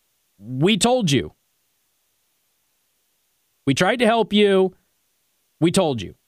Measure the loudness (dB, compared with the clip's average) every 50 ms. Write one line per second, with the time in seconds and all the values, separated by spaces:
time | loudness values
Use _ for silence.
0 | _ _ _ _ _ _ _ _ -16 -12 -6 -2 0 0 0 0 0 0 0 0
1 | 0 0 0 0 -2 -4 -12 _ _ _ _ _ _ _ _ _ _ _ _ _
2 | _ _ _ _ _ _ _ _ _ _ _ _ _ _ _ _ _ _ _ _
3 | _ _ _ _ _ _ _ _ _ _ _ _ _ -4 -2 0 0 0 0 0
4 | 0 0 2 0 -2 0 2 2 2 4 4 2 0 0 -4 _ _ _ _ _
5 | _ _ _ _ _ _ _ _ _ _ _ _ -2 0 0 0 0 0 -2 -4
6 | -8 -12 -14 _ _